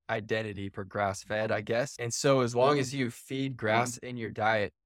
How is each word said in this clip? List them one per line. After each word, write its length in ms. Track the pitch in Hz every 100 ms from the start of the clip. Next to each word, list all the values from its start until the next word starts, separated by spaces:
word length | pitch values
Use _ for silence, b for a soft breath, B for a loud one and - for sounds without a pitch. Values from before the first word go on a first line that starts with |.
| -
identity 600 | 117 110 113 110 98 98
for 140 | -
grass-fed, 680 | 98 104 101 101 - 107 110
I 80 | 107
guess. 360 | 107 117 139 -
And 140 | 120
so 280 | - 147 135
as 160 | 120 120
long 220 | 135 147
as 160 | 123
you 160 | 139 120
feed 460 | - - 135 135 127
grass 420 | 107 113 123 120
in 180 | 123 123
your 140 | 110
diet, 420 | 95 107 110 98 -